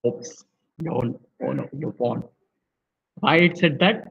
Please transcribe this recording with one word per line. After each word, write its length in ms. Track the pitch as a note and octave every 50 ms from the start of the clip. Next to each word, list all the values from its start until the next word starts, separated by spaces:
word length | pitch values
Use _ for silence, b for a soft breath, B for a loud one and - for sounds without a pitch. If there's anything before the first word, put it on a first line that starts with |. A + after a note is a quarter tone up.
| -
Oops, 400 | A#2+ - - - - - - _ _ _ _ _ _ _ - E3
no, 360 | E3 - B2 B2+ A#2 - - _ _ _ _
oh 100 | B2+ C3
no, 160 | C3+ C#3 B2+ C3 -
you 180 | C#3 D#3 G#2+ -
found. 260 | _ B2 A#2+ A#2 - - - _ _ _ _ _ _ _ _ _ _ _ _ _ _ _ _ _
Why 220 | - - C3+ D3+
it 200 | E3 F3 E3+ E3+
said 220 | - F3+ E3 C#3+ B2+
that? 240 | E3+ F#3+ A3 - - -